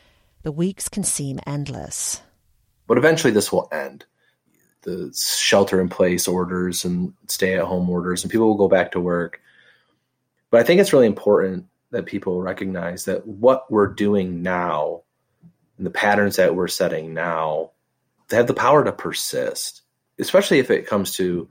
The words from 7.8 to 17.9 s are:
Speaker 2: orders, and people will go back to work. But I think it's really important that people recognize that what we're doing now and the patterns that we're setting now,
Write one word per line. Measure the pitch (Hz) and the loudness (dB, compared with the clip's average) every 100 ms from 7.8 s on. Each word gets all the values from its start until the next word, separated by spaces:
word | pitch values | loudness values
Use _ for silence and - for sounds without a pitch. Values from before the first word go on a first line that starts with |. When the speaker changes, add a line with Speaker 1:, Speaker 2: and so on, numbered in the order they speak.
| 90 | -2
Speaker 2:
orders, | 87 90 87 | -2 -2 -4
and | 90 | -2
people | 87 110 | 2 2
will | 101 | 4
go | 95 | 4
back | 95 87 | 4 2
to | 92 | -2
work. | 90 87 85 - _ _ _ _ _ _ _ _ _ _ - | -2 -2 -4 -10 _ _ _ _ _ _ _ _ _ _ 2
But | 117 | 4
I | |
think | 117 180 | 6 4
it's | 196 | 6
really | 139 113 | 6 6
important | 98 104 98 95 90 - _ _ | 4 4 4 2 -4 -12 _ _
that | 117 87 | -6 -6
people | 104 95 90 | -6 -4 -4
recognize | 92 95 98 90 85 90 - | -4 -6 -6 -6 -6 -6 -4
that | 92 110 | -6 -6
what | 98 120 127 - | 2 4 4 2
we're | 107 98 | 2 2
doing | - 104 101 92 87 | 2 0 0 0 -4
now | 90 90 87 76 78 85 _ _ _ _ - _ _ - | -4 -2 -2 -2 -4 -6 _ _ _ _ -20 _ _ -10
and | 90 | -8
the | |
patterns | - 104 104 101 95 | -2 2 2 2 2
that | 87 87 | 2 2
we're | 87 | -2
setting | - 87 80 80 | -2 -2 -4 -8
now, | 80 85 82 78 78 80 _ _ | -6 -4 -4 -4 -4 -8 _ _